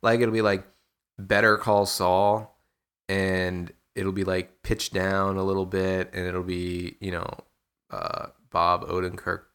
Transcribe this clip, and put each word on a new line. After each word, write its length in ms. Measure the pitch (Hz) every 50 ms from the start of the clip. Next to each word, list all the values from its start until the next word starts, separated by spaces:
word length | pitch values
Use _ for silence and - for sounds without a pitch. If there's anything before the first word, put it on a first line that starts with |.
| -
Like, 180 | 117 117 120
it'll 140 | 120 113 110
be, 80 | 113 110
like, 240 | 104 98 95 92 - _ _ _ _ _ _ _ _ _ -
Better 380 | 101 95 104 101 107 110 107
Call 300 | 104 - 117 104 101 101
Saul, 720 | 98 - - 95 90 90 95 101 101 104 110 110 - _ _ _ _ _ _ _ _ _ _ _ _
and 640 | 95 98 95 95 95 92 92 92 90 90 87 85 - _ _ _ _
it'll 180 | - 98 95 95
be, 120 | 98 95
like, 380 | 92 92 92 90 - _ _ _
pitched 300 | - 117 104 - - -
down 440 | 98 92 95 98 98 95 98 95
a 80 | 95 95
little 220 | 95 95 98 95
bit, 440 | 92 92 95 95 95 95 92 90 - -
and 140 | 92 90
it'll 160 | 90 90 92 90
be, 540 | 90 92 87 90 90 87 87 87 90 - _
you 120 | - 95 90
know, 160 | 85 87 - - - - _ _ _ _ _ _ _ _ _
uh, 360 | - - 50 - - - - - _ _ _ _
Bob 360 | - 87 85 87 87 87 - -
Odenkirk 540 | 87 92 92 90 92 98 - 92 90 90 - _ _